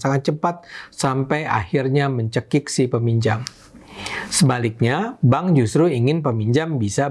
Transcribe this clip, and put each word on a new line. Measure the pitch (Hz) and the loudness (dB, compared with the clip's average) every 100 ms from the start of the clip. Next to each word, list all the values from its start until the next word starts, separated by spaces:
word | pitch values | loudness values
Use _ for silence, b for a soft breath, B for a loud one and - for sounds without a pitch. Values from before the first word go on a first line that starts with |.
sangat | 135 139 147 | 0 0 0
cepat | 151 170 175 B B B | -2 -2 -4 B B B
sampai | - 139 131 135 151 156 | -4 -2 0 -2 -2 -2
akhirnya | - 98 143 131 143 139 | -2 0 0 2 0 0
mencekik | 127 113 123 - 147 139 | -2 -2 -4 -2 -2 -2
si | - 123 | -2 0
peminjam. | 120 117 117 113 110 131 - - - B B B B B | 2 2 2 2 -2 -6 -14 -20 -20 B B B B B
Sebaliknya, | - 139 123 117 113 117 147 226 - | 2 2 2 -2 0 0 2 -2 0
bank | 127 139 180 | 2 2 4
justru | 151 110 - 170 | 2 2 2 2
ingin | 127 123 160 | 2 0 0
peminjam | 143 113 107 131 165 143 | 0 -2 0 0 0 -2
bisa | 104 120 139 | -2 0 0